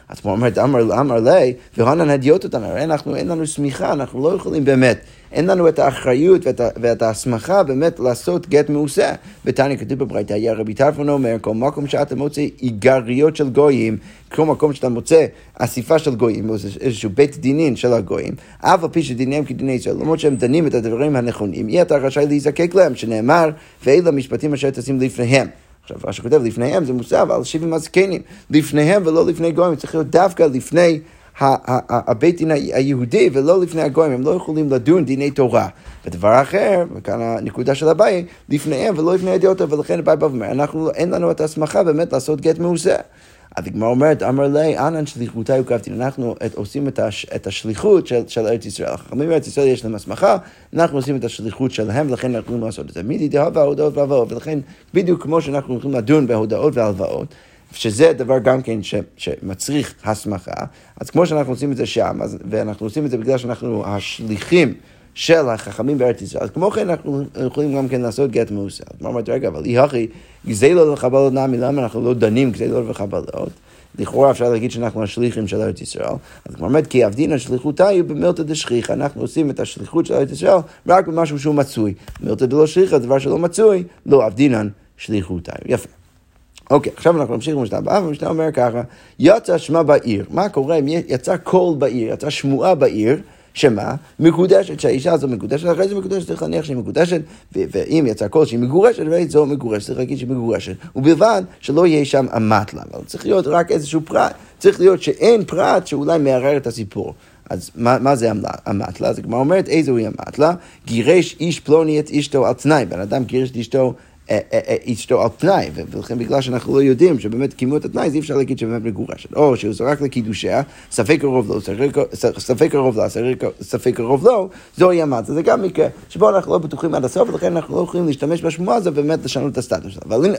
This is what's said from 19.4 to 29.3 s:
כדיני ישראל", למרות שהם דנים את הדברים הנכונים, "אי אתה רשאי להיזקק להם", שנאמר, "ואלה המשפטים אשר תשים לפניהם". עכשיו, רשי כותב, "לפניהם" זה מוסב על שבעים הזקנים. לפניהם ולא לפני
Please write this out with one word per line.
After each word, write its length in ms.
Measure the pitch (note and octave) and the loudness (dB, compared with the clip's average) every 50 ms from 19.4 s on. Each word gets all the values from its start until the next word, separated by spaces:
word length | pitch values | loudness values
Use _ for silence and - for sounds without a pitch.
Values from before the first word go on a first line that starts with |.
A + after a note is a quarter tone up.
| D3 | -4
כדיני 280 | C3 C3 A2+ - C3+ C3 | -4 -6 -6 -4 -2 -2
ישראל", 240 | A#2+ - - - | -2 -2 -4 -4
למרות 240 | - - D3+ D#3+ D#3+ | -2 0 -2 -2 2
שהם 160 | D#3+ D3+ C#3 | 2 0 0
דנים 300 | A2+ - B2 C3 E3 E3+ | 2 0 2 2 2 2
את 80 | C#3 - | 2 0
הדברים 420 | B2 A2 A2+ A2 A#2 C#3+ D3+ D3 | 0 -2 -2 -2 0 0 0 0
הנכונים, 520 | B2+ A#2+ A#2+ A2+ - G#2 G2+ E2 - G#2 A2 | 0 0 -2 -4 -4 -6 -6 -4 -4 -4 0
"אי 140 | A2 F3+ F3 | 2 2 2
אתה 140 | E3+ D3+ | 4 2
רשאי 300 | C#3 B2+ C3+ B2+ D3 D3 | 0 0 0 0 0 0
להיזקק 480 | D3+ D3 D3 C3+ D3+ C#3+ - E3+ F3 F3 | 2 0 0 0 0 0 0 -2 2 4
להם", 200 | G3 F#3 D#3 B2+ | 4 4 4 2
שנאמר, 560 | - - A2 A#2 A2 G#2+ B2 D#3 E3+ E3 D#3 D#3 D#3 - - - _ - | -2 -6 -4 -4 -2 2 4 4 4 4 2 0 -4 -14 -20 -20 _ 2
"ואלה 240 | - C#3 F3 F3 E3+ | 4 4 6 6 4
המשפטים 440 | D3 C#3 B2+ - - A#2+ - D3+ D3 | 2 0 -2 -4 -6 -4 -2 -2 -2
אשר 180 | B2+ C3+ C#3 | 0 -2 -2
תשים 300 | C3+ - G#2+ B2+ C3+ C3 | -2 -4 -6 -4 -2 -2
לפניהם". 460 | C3 C3 B2 - B2 A#2 C3+ C3 A#2 E2+ - - _ _ - _ _ - - | -2 -2 -2 -2 0 2 2 2 2 0 -6 -14 _ _ -20 _ _ -18 -16
עכשיו, 140 | - - - | -12 -10 -10
רשי 140 | G#2 - - | -10 -8 -2
כותב, 180 | A#2+ C#3 D3+ B2 | 2 2 4 4
"לפניהם" 400 | A2+ G#2 A2+ A#2+ C3+ - F#3+ E3 | 2 -2 -2 -2 0 0 0 0
זה 80 | B2+ B2+ | 0 -2
מוסב 380 | B2 A2+ - D#3 E3+ - D#3 | -4 -4 -2 0 2 2 2
על 140 | - - B2+ | 0 -2 -2
שבעים 280 | - - D#3+ D#3+ E3 D#3+ | -4 -6 -4 -4 -2 -4
הזקנים. 500 | D#3+ C#3+ - - F3+ G3 G3 F3 - - - - - - _ | -4 -6 -2 0 2 2 2 0 -6 -8 -12 -20 -20 -12 _
לפניהם 520 | - D3+ D3+ C3 - D3 D3+ D#3 G3 G#3 F#3 | 2 2 2 4 2 2 4 4 4 4 2
ולא 220 | D#3+ D#3+ E3 D3+ | 2 2 4 2
לפני 260 | - | 2